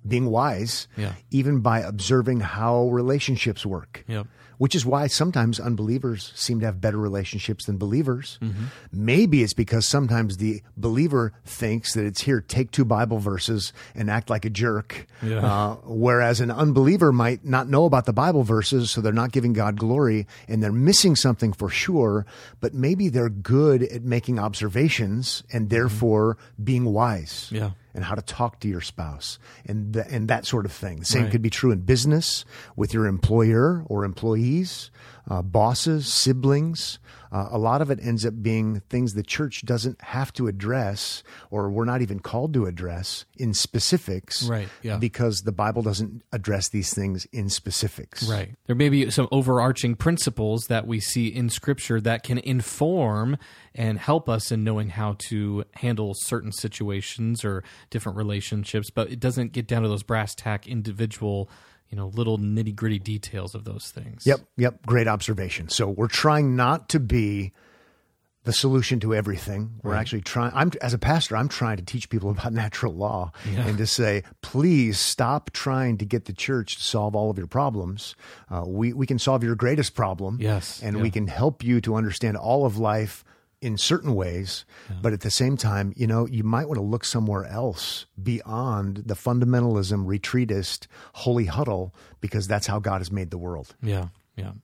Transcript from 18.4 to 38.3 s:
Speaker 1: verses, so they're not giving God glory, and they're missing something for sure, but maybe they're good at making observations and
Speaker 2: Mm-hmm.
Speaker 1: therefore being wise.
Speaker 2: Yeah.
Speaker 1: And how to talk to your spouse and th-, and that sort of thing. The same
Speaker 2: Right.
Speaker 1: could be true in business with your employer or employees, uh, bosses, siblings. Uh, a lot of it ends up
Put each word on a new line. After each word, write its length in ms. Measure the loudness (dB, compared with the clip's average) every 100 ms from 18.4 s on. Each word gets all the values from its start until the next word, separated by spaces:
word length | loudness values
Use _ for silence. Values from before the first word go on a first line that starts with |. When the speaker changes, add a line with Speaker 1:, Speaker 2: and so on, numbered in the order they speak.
Speaker 1:
verses, 480 | 4 4 4 2 2
so 80 | 0
they're 140 | 2
not 180 | 2 2
giving 220 | 2 2
God 240 | 2 2 0
glory, 500 | 0 4 4 2 -2 -12 -4
and 120 | 0
they're 120 | 2
missing 420 | 4 6 6 6 4
something 380 | 4 4 2
for 160 | 0 -2
sure, 560 | -2 0 2 4 2 -2 -12 -20 -6
but 140 | -4
maybe 340 | 0 0 2 2
they're 220 | 2 0
good 540 | -2 2 4 6 6
at 200 | 2 -2
making 360 | 0 -2 0 0
observations 1040 | 0 -2 -2 2 2 2 0 0 -2 -6 -6
and 160 | -4 2
Speaker 2:
Mm-hmm. 60 | 2
Speaker 1:
therefore 600 | 2 2 4 6 4 0 -8 -6
being 220 | 0 2
wise. 640 | 2 2 2 0 -6 -12 -8
Speaker 2:
Yeah. 220 | -4 -4 -6 _ -8
Speaker 1:
And 100 | -6
how 80 |
to 80 | -6
talk 380 | -8 -4 -4 -2
to 80 | -4
your 140 | -4
spouse 580 | -8 -8 -8 -8 -12 -12 -18 -20 -6
and 280 | -4 -2 -4
th-, 100 | -2
and 160 | -2 0
that 180 | 0 2
sort 200 | 0 -2
of 60 |
thing. 280 | -4 -8 -6
The 60 | -2
same 180 | 2
Speaker 2:
Right. 80 | 2
Speaker 1:
could 100 | 2
be 80 | 0
true 220 | 2 2
in 80 | 2
business 640 | 4 2 4 2 0 -4 -8 -20 -16 -4
with 180 | -2
your 140 | 0 0
employer 760 | 2 2 4 6 6 4 2 -2
or 180 | -2 -2
employees, 840 | -2 0 2 2 0 -2 -6 -14 -20 -20 -20 -6
uh, 140 | -4
bosses, 640 | 2 4 4 2 0 0 0
siblings. 840 | 0 2 4 4 4 2 -4 -8 -12 -18 -20 -8
Uh, 160 | -6 -2
a 60 | 0
lot 200 | 2 2
of 100 | 2
it 80 | -2
ends 240 | 0 0
up 160 | -2